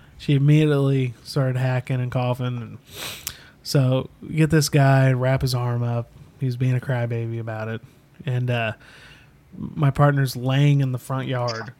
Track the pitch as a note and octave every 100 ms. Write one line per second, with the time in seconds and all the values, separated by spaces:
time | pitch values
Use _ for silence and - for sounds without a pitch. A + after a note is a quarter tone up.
0 | - - - C#3 C#3+ D3+ D3+ C#3+ C#3 C3+
1 | B2+ - - C#3+ C3 B2 C3 B2+ - B2+
2 | B2 B2+ B2 B2 B2 B2 G#2+ G#2+ - -
3 | - - - - - _ - D3 B2+ C3
4 | - - - D#3 D#3 D#3 C#3+ D3 C3+ C3+
5 | C3 B2+ B2+ C3+ C3 B2 B2 A#2+ A#2+ A#2+
6 | A#2 - - - C3 B2 C3 B2+ - B2
7 | A#2 A#2 A#2 A#2 A2+ A2 A2 A2+ - _
8 | _ - - B2 B2 A#2+ A2 - - -
9 | - - - _ _ - - D#3+ C#3 C#3
10 | C#3+ C#3+ C3 B2 B2+ C3+ D3 C#3+ C3+ B2
11 | - C3 C3 B2+ A#2+ A2 G#2+ -